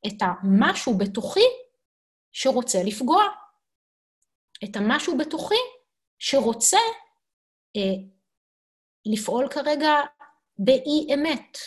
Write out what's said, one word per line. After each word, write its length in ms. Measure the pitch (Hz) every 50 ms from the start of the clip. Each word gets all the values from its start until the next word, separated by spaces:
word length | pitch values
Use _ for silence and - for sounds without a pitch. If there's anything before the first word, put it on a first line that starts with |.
| - 214
את 80 | - -
המשהו 760 | 208 185 180 - 190 196 196 202 247 330 381 - - 269 233 185
בתוכי 480 | 202 196 - 233 - - - 381 440 508 508 - - _ _ _ _ _ _ _ _ _ _ _ _ _
שרוצה 520 | _ - - 262 262 247 233 247 - 185 180
לפגוע. 400 | 202 208 - 262 240 320 381 415 403 381 - - _ _ _ _ _ _ _ _ _ _ _ _ _ _ _ _ _ _ _ _ _ _ - -
את 120 | 202 202
המשהו 420 | 214 202 214 254 302 - - 330 254
בתוכי 380 | 302 302 - 320 - - 415 453 508 494 - - _ _ _ _ _ _ _ _
שרוצה, 580 | - - - 269 226 220 226 226 - - - 392 466 453 453 - - _ _ _ _ _ _ _ _ _ _ _ _ _ _
אה, 180 | 208 196 196 190 190 190 - _ _ _ _ _ _ _ _ _ _ _ _ _ _ _ _ _ _ _
לפעול 420 | 214 214 214 - - 196 240 262 269
כרגע 460 | - 294 277 294 302 285 302 311 302 294 285 - _ _ - - _ _ _ _ _ -
באי 560 | 196 202 269 254 - 302 294 302 302 - 285
אמת. 440 | 285 294 320 302 233 - _ _ - -